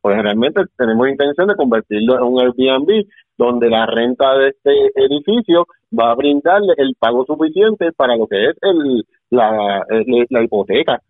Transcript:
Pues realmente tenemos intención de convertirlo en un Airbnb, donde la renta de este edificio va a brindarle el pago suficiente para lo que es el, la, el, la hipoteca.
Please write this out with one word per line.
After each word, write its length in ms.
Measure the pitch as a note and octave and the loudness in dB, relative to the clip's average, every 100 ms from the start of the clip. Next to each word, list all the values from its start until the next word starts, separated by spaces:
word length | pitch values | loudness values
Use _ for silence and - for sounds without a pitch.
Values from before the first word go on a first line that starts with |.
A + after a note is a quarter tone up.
Pues 220 | G#2 G2+ | 0 0
realmente 400 | G#2 G#2 B2+ G#2+ F#2 _ | 0 0 -2 -2 -4 _
tenemos 300 | A#2+ A2+ C3 | -2 0 0
intención 400 | C3+ C#3+ D3 G3 | 0 -2 0 -2
de 80 | G3 | 0
convertirlo 600 | C3+ A2 - G#2 A2+ B2+ | 0 0 -2 -4 0 0
en 60 | |
un 180 | B2 B2+ | 0 2
Airbnb, 640 | B2+ B2 C3 C3 D3+ G#3+ G3+ _ _ _ | 0 0 0 0 0 0 -2 _ _ _
donde 320 | A#2+ A#2+ A#2 | -2 0 0
la 160 | A2+ A2+ | 0 0
renta 520 | A2+ A#2+ B2+ C3+ C3+ | -2 -2 0 0 2
de 100 | C3+ | 0
este 220 | C#3 C#3+ C#3+ C3+ C3+ | 0 0 2 2 2
edificio 720 | C3+ C#3+ C#3+ A#3 A3 E3+ E3+ _ _ A2+ | 0 0 -2 -4 0 0 0 _ _ -2
va 140 | A#2 | 0
a 20 | |
brindarle 580 | A#2 C#3+ C#3+ D#3 G3 G3+ D#3+ | 0 0 0 2 0 2 0
el 160 | C3+ B2+ | 0 0
pago 260 | A2+ A#2+ C3 | -2 0 -2
suficiente 680 | D3+ D#3 D#3+ G#3+ G#3 E3+ | -2 -2 0 0 0 -4
para 240 | - C3 A#2 | -2 0 0
lo 100 | A2 | -2
que 240 | G2 A#2 | 0 -2
es 60 | - | -2
el, 420 | G3 F3 C#3+ B2 - _ _ | 0 0 0 -2 -4 _ _
la, 540 | B2 A2 A2 G2+ G2 F#2 | 0 0 0 -2 -4 -2
el, 360 | A2 A2 A#2+ A#2+ | -2 0 0 0
la 120 | B2 | -2
hipoteca. 600 | A2+ G#2+ G2 G#2 B2 B2 | 0 -2 -2 -2 0 -4